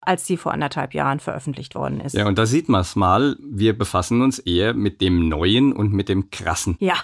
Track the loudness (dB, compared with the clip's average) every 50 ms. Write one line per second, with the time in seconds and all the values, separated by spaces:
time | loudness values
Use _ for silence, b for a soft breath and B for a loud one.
0 | 0 -2 -2 -2 0 -4 -4 -4 -2 -4 -4 -2 -4 -4 -4 -6 -8 -6 -4 -2
1 | -2 0 -2 -2 -4 -6 -8 -6 -6 -8 -8 -10 -12 -12 -8 -6 -6 -4 -6 -6
2 | -6 -4 -2 0 0 2 2 2 2 2 2 0 2 2 2 2 2 0 0 0
3 | 2 4 4 4 2 2 0 -4 -8 -10 -4 0 2 2 2 0 -2 -2 -2 -2
4 | -2 0 2 2 2 2 0 -2 -2 0 0 2 2 0 0 0 -2 -2 -2 0
5 | 2 2 4 4 4 2 2 2 2 2 4 4 4 2 2 2 0 0 0 0
6 | 0 0 0 -2 -2 -4 -8 -8 -4 -4 -4 -2 -2 -4 -2 -2 0 0 0 -2